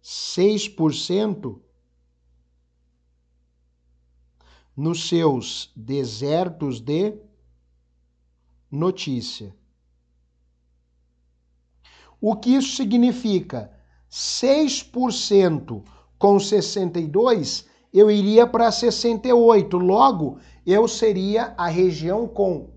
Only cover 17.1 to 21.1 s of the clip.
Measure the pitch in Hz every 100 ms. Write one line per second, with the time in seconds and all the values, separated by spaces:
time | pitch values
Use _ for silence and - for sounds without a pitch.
17.1 | 170 247 226 135 - _ _ _ 185 214
18.1 | 214 196 220 240 233 233 - 240 220 233
19.1 | 226 254 240 233 220 160 180 180 202 269
20.1 | 196 143 - - - - 202 233 - 226